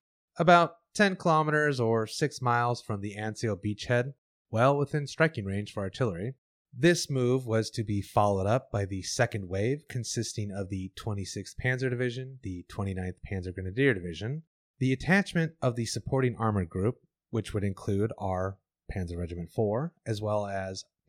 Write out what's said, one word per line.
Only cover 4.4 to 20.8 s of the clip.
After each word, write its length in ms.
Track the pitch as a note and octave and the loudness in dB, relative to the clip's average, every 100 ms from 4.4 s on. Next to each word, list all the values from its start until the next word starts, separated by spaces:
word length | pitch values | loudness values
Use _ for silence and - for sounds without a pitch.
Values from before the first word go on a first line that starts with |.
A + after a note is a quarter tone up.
| _ | _
well 260 | A2 C3 C#3+ | 4 4 4
within 300 | C#3 D3+ C#3 | 0 -2 -2
striking 400 | - D#3+ C#3+ G2 | 2 2 2 -4
range 260 | G2+ G#2 | -4 -4
for 100 | G#2+ | -4
artillery. 520 | G2 - A#2+ E2+ A2+ - _ _ _ | -4 -2 -2 -2 -6 -8 _ _ _
This 360 | A#2+ E3 E3+ - | 2 4 4 0
move 360 | C3 B2 C3 A#2+ | 0 2 2 2
was 220 | A2 A2 | 0 0
to 140 | - | -2
be 160 | G#2 G2+ | -2 -2
followed 460 | - A2+ G#2 G2 G2 | 0 4 4 4 2
up 240 | B2+ - | 2 0
by 160 | G#2 G2 | -4 -2
the 160 | G2 | -4
second 440 | - - A#2+ G#2 F2+ | -4 0 0 0 -4
wave, 360 | F#2+ A2+ D3 - | -2 0 -2 -6
consisting 600 | B2+ A2 A#2+ A2 - G2+ | -8 -4 -4 -4 -4 -6
of 180 | G2 F#2+ | -6 -6
the 200 | G2 F#2 - | -6 -6 -8
twenty-sixth 600 | A2+ G2+ F#2 G#2 F#2+ - | -6 -6 -6 -8 -10 -6
Panzer 280 | B2+ B2+ C3 | -2 0 -2
Division, 480 | A#2+ B2+ B2 C3 C3 | -2 -2 -4 -10 -12
the 220 | G2+ F2+ - | -10 -10 -8
twenty-ninth 480 | - G2 F#2 F#2 - - | -6 -4 -4 -6 -8 -8
Panzer 220 | F#2+ F2+ | -6 -6
Grenadier 400 | F2+ F#2 G#2 C#3 | -6 -6 0 2
Division, 520 | F#2+ F2 D#2+ G#2+ D#3 - _ _ - | 2 -4 -6 -6 -6 -10 _ _ -2
the 140 | C3 | 0
attachment 600 | C3 - G3 - E3+ D#3+ - | 0 2 2 2 0 -2 -2
of 160 | C3 A#2 | -2 -2
the 80 | |
supporting 500 | A2 A2+ - C3+ B2+ A2 | -4 -6 -2 0 0 2
armored 340 | A2 G#2 E2+ | 0 2 0
group, 300 | F#2 G#2 - _ _ _ | 0 0 -2 _ _ _
which 240 | A2+ - | -4 -2
would 120 | G#2 | -2
include 480 | G2+ F#2 - G2 A2 - | -2 -2 0 2 0 -2
our 380 | G2 F#2 F#2+ G2 _ _ - | -2 -2 -2 -6 _ _ -8
Panzer 280 | G2+ F2 F2 | -4 -4 -4
Regiment 320 | E2+ F2 E2+ | -6 -6 -6
four, 420 | - G#2 A2 E3 - - | 0 0 0 -4 -6 -6
as 160 | G#2 | -4
well 240 | G#2+ G#2 G2+ | -2 -2 -2
as 380 | G2 F#2+ F#2+ | -4 -6 -8